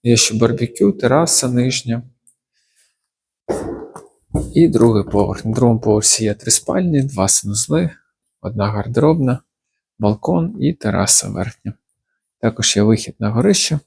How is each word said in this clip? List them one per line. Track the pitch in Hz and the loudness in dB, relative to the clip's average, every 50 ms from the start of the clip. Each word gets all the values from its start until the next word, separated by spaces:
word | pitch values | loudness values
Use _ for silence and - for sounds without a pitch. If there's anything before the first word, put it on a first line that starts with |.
Є | - 120 117 | 4 4 4
ще | 113 - - 113 | 4 4 0 2
барбекю, | 110 117 113 - - 120 - - - 101 101 | 2 2 2 2 0 -4 -6 0 2 2 2
тераса | - - - 120 131 151 170 165 - - 139 127 | 2 0 0 2 2 2 2 2 0 0 0 0
нижня. | 123 123 123 131 127 - - 120 113 120 120 - _ _ _ _ _ _ _ _ _ _ _ _ _ _ _ _ _ _ _ _ _ _ _ _ _ _ _ - - - - - - - - - - - - _ _ _ _ _ - - - - - | 0 0 0 0 -2 -4 -4 -4 -6 -6 -6 -14 _ _ _ _ _ _ _ _ _ _ _ _ _ _ _ _ _ _ _ _ _ _ _ _ _ _ _ -8 -8 -6 -6 -8 -10 -12 -14 -16 -18 -20 -20 _ _ _ _ _ -6 -6 -6 0 2
І | 156 170 160 | 2 4 4
другий | - 113 113 117 110 104 98 | 4 4 4 4 4 2 -2
поверх. | - - 101 101 - 98 - - | 0 0 0 0 0 -2 -6 -6
На | 113 | -4
другому | 110 117 127 120 113 110 | 0 2 2 2 2 2
поверсі | - 110 107 107 107 - - - 110 | 2 2 2 2 2 0 0 0 0
є | 107 104 | -4 -4
три | - - 113 | -4 -2 -2
спальні, | - - - - 160 185 185 175 156 139 | -2 -2 -2 -2 -2 -2 0 0 0 0
два | 135 135 - 95 95 98 | 0 -2 0 0 0 2
санузли, | - - - 101 101 107 - - 151 160 180 165 - _ _ _ _ _ _ _ _ _ | 2 0 -2 -4 -6 -6 -2 -2 0 0 0 -2 -6 _ _ _ _ _ _ _ _ _
одна | - - 117 107 98 104 | -12 -8 -4 -4 -4 -2
гардеробна, | 104 104 101 117 120 - 147 156 160 160 135 127 127 127 _ _ _ _ _ _ _ _ _ _ _ _ | -2 -4 -6 -2 0 2 2 2 2 2 0 -2 -2 -4 _ _ _ _ _ _ _ _ _ _ _ _
балкон | 104 104 107 107 - 151 180 175 165 180 233 190 | 0 0 0 0 -2 -2 0 0 -2 -4 -4 -2
і | 131 151 | -2 -4
тераса | 165 _ - 107 101 87 95 - - - - 95 | -4 _ -4 -2 0 0 0 2 2 0 0 -4
верхня. | - - 98 117 - _ _ 107 107 _ _ _ _ _ _ _ _ _ _ _ _ _ | -6 -6 -8 -8 -10 _ _ -12 -12 _ _ _ _ _ _ _ _ _ _ _ _ _
Також | - 113 110 - 110 - - | -4 -4 -4 -2 -4 0 2
є | 101 | 2
вихід | 104 107 110 107 - - - _ | 4 4 2 2 0 -10 -8 _
на | 110 104 | -4 -2
горище. | 113 113 151 202 196 - - - 156 143 _ | -2 2 2 2 2 2 0 -2 -4 -4 _